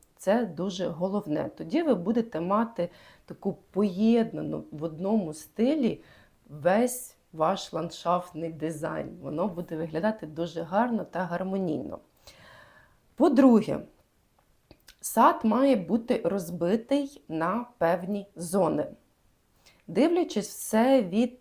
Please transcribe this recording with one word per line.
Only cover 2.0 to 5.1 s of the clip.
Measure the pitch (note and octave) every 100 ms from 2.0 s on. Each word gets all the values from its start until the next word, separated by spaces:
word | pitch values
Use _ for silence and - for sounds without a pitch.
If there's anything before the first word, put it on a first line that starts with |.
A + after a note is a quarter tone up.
| F3 A#3 A3+ D#3+
мати | F3 G#3 A3+ - F3 - - - -
таку | D#3 G3 - _
поєднану | F#3 G#3 F3+ A3 A#3 A3+ D#3 D3+ D#3 D3+
в | D3+
одному | D#3+ D#3 F#3+